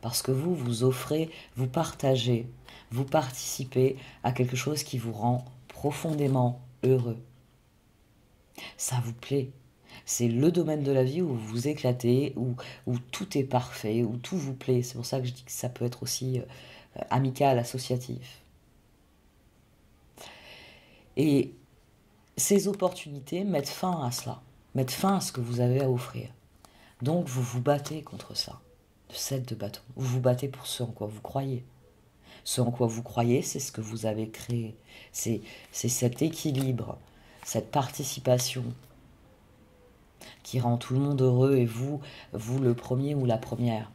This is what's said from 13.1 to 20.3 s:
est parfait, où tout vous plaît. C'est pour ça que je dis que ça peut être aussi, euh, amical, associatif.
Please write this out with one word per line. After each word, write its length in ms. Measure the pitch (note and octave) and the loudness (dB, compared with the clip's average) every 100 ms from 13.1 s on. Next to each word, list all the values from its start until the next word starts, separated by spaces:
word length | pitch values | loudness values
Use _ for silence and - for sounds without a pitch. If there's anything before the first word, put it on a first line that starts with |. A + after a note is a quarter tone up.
| - F#3+ D3 | -10 -4 -2
est 60 | |
parfait, 600 | C3 B2 B2 - A2 A2+ | 2 0 -2 -6 -2 2
où 120 | A#2 A#2+ | 2 -2
tout 200 | B2 F#3+ | -4 -4
vous 160 | C#3 | -4
plaît. 300 | C3 - B2+ | -6 2 2
C'est 100 | B2 | 2
pour 120 | A#2+ A#2+ | -6 -4
ça 140 | C3+ | -2
que 60 | B2 | -4
je 80 | |
dis 100 | B2 | -6
que 80 | - | -12
ça 160 | - B2+ | -6 -6
peut 160 | - | -2
être 200 | B2 B2 | -4 -4
aussi, 360 | - - B2+ B2+ | -6 -4 -2 -4
euh, 640 | - - - - - - - | -4 -16 -20 -20 -16 -10 0
amical, 500 | D3+ C3+ C3 C#3 B2+ | 2 2 4 4 4
associatif. 840 | A#2+ B2+ - B2 B2 B2 - - _ _ _ _ _ _ _ _ _ _ _ _ _ _ _ _ _ - - | 2 -6 -2 -4 -2 -10 -10 -20 _ _ _ _ _ _ _ _ _ _ _ _ _ _ _ _ _ -20 -20